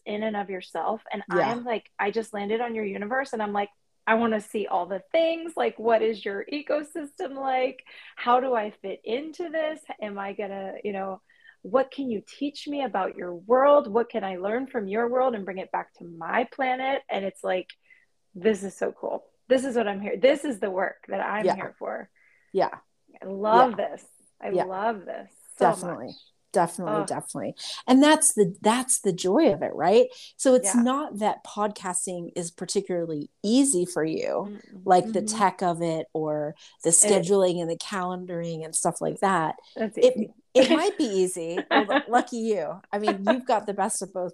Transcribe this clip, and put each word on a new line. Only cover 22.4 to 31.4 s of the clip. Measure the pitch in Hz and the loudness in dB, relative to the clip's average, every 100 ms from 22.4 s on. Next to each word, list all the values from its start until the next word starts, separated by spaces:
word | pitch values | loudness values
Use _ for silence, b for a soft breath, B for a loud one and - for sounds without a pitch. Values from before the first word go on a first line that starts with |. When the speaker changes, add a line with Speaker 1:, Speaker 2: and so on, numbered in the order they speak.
| _ | _
Speaker 2:
Yeah. | - - - _ _ _ - | -2 -2 -4 _ _ _ -16
Speaker 1:
I | |
love | 190 196 214 233 254 | -10 -4 4 6 6
Speaker 2:
Yeah. | 196 - | 2 -6
Speaker 1:
this. | - - _ _ - | -6 -18 _ _ -12
I | 202 | -4
Speaker 2:
Yeah. | 180 | -2
Speaker 1:
love | 185 190 226 208 | -2 -2 -4 -4
this | 170 - - _ _ - | -8 -14 -14 _ _ 2
so | |
Speaker 2:
Definitely. | 190 - - 101 120 | 2 2 -4 -8 -10
Speaker 1:
much. | - _ _ _ | -14 _ _ _
Speaker 2:
Definitely, | 190 170 - 196 214 | 0 0 -2 -4 -2
Speaker 1:
Ugh. | 196 | -2
Speaker 2:
definitely. | 139 - 139 104 - B B - | -6 -8 -8 -8 -10 B B 4
And | 262 | 8
that's | 294 311 - | 8 6 4
the, | 214 180 - | 4 2 2
that's | 214 247 247 - | 2 2 0 -2
the | 202 | 0
joy | 170 185 240 302 | 0 2 4 4
of | 151 | 4
it, | 135 | -2
right? | - 165 226 254 B B B | 0 4 6 4 B B B
So | 269 | 4
it's | 254 285 | 4 4
Speaker 1:
Yeah. | 240 | 2
Speaker 2:
not | 240 277 302 202 | 2 0 -4 -2
that | 208 - | -2 -2